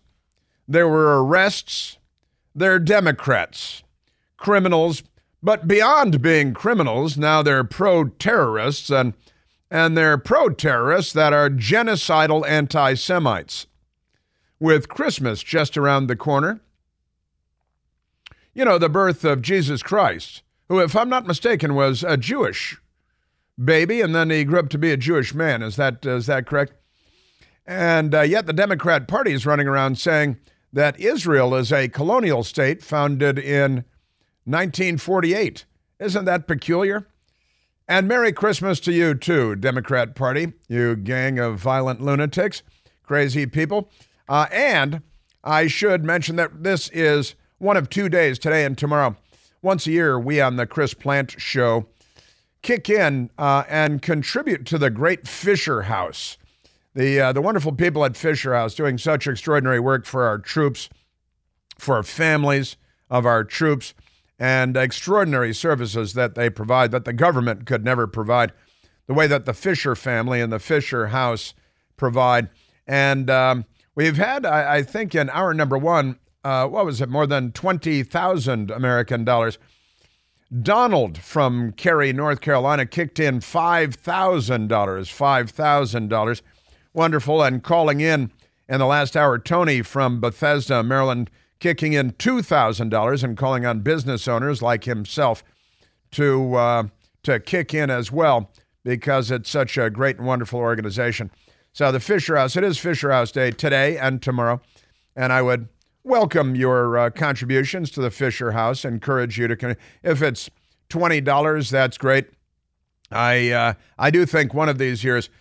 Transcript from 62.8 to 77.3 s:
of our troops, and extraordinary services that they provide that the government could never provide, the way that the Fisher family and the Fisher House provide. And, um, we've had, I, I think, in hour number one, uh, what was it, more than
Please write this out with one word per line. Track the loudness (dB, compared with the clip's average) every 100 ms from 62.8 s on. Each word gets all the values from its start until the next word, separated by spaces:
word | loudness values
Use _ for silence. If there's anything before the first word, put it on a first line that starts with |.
| _ _ _
of | 0 2
our | 2
troops, | 0 -2 0 0 -6 -18 _ _ _ _
and | 0 2 0 0
extraordinary | -2 -4 0 0 2 0 -2
services | -2 -2 -2 -2 -6 -4
that | -2 -2 0
they | -2
provide | -2 0 0 0
that | -4
the | -6
government | 0 0 2 -2 -6 -4
could | -4
never | -2 -2 -2
provide, | -6 -2 0 0 -4 _ _ _ _ -4
the |
way | 0 2
that | 0 -2
the |
Fisher | -6 -4 -2 -2 -4
family | -4 -4 -2 -2
and | -2
the | -6
Fisher | -2 -2 -2 -4 -2
House | -2 -2 -4 -8 -18 _ _ _ _
provide. | -2 2 2 2 0 -10 _ _ -4
And, | 0 2 0 2
um, | 2 2 0 -4 _ _ -2
we've | 0 2
had, | 0 -2 0
I, | 0 2 0
I |
think, | -2 -6 -4
in | -2 -2
hour | -2 -2
number | 0 0 0
one, | 2 0 0 -6 _ _
uh, | -4 -2 0
what | -2 -2
was | -2
it, | -4
more | -2
than | 0